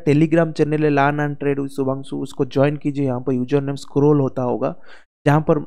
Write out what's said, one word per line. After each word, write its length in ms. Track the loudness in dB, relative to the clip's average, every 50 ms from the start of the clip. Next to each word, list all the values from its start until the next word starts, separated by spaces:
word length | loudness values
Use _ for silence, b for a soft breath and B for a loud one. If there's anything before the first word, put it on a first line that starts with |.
| 2
Telegram 480 | 2 4 4 4 4 4 2 2 2 0
चैनल 320 | 0 0 0 0 0 2
है 60 | 2
लान 280 | 2 2 2 2 2 0
and 200 | -2 -4 -4 -4
ट्रेड 200 | -2 -2 -2 -2
with 120 | -4 -4 -4
शुभांशु, 440 | -4 -2 -2 -4 -4 -6 -8 -8 -8
उसको 260 | -8 -6 -4 -4 -4
ज्वाइन 300 | 0 2 2 2 2 2
कीजिए। 300 | -2 -4 -4 -2 -2 -2
यहाँ 140 | -2 -2 -2
पर 120 | -2 -2 -2
यूजर 300 | -2 0 0 0 0 0
नेम 120 | -2 -6
स्क्रॉल 440 | -8 -8 -4 0 4 4 6 6 4
होता 220 | 2 0 -2 -2 -2
होगा, 320 | -2 -2 -2 -2 -4 -6 -8 b b b b b b b _ 2
जहाँ 140 | 2 2 4
पर 240 | 4 2 0 0 -2